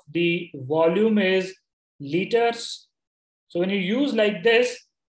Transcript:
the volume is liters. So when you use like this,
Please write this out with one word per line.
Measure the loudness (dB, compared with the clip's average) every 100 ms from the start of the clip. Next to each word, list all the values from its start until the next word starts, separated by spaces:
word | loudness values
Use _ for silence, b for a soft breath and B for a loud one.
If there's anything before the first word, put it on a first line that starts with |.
| -8
the | -2 0 -2 -6 -10
volume | -2 2 2 4 2 2
is | 2 0 -2 -10 _ _ _ -16
liters. | -6 -4 0 0 0 -2 -8 -12 _ _ _ _ _ _ _
So | -4
when | -2
you | -2
use | 0 0 0
like | 0 0 2
this, | 2 4 2 -4 _ _ _